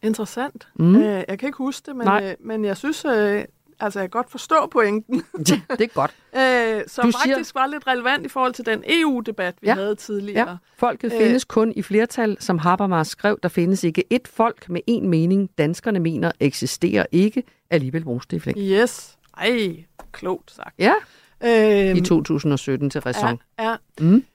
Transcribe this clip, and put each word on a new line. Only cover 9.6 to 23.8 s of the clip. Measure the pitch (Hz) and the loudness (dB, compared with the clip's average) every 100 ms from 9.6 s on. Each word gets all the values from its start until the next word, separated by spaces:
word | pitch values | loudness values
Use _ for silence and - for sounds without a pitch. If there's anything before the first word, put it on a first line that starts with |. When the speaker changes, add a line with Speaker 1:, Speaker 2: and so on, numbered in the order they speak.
Speaker 1:
vi | 196 | 0
Speaker 2:
Ja. | |
Speaker 1:
havde | 233 196 | 0 0
tidligere. | 214 - 208 202 208 233 | -4 -4 -6 -2 -2 -2
Speaker 2:
Ja. | 180 _ _ | -4 _ _
Folket | 240 226 233 | -2 0 -4
Speaker 1:
Øh, | 226 | 2
Speaker 2:
findes | 220 247 | 4 2
kun | - - 220 214 | 0 0 0 -2
i | |
flertal, | 185 208 233 - 220 196 | 0 2 2 0 -2 -2
som | - 175 | -2 0
Habermas | 160 185 202 175 - | 2 2 2 0 0
skrev, | - 208 208 | -2 -2 0
der | 180 | -2
findes | - 170 190 | 0 0 2
ikke | 170 156 - | 0 0 0
ét | 247 - | -2 -2
folk | - 226 - - | 0 0 0 -8
med | 175 - | -6 -2
én | 233 185 | 0 2
mening, | 165 165 196 190 - | 2 4 2 0 0
danskerne | 147 175 233 196 | -2 0 -2 0
mener | 165 151 170 - | 0 0 -2 0
eksisterer | 143 - 123 - 175 208 - | -2 0 -6 -2 0 0 0
ikke, | 170 208 247 - _ _ | 2 2 0 -8 _ _
alligevel | 170 131 156 | -2 0 -6
bruges | 160 123 - | -4 -6 -4
det | 170 | -6
i | |
flæng. | - - | -4 -4
Speaker 1:
Yes. | 196 196 240 - - _ _ - | 0 2 2 -2 -18 _ _ -4
Ej, | 190 240 196 165 165 _ - | -2 0 -2 -6 -16 _ -20
klogt | - 190 185 _ | -10 -8 -8 _
sagt. | - - - | -20 -20 0
Speaker 2:
Ja. | 196 415 - _ _ _ 240 226 214 202 190 | 2 2 -2 _ _ _ 2 4 4 4 4
Speaker 1:
Øhm, | 185 | 2
Speaker 2:
I | |
to | 180 165 | 2 2
tusind | 147 151 156 | 2 -2 0
og | 139 | -2
sytten | - 131 139 | -2 -2 -2
til | 147 | -4
Ræson. | 127 123 123 120 _ - | -4 -2 -2 -2 _ -6
Speaker 1:
Ja, | 220 | -6
ja. | - | -6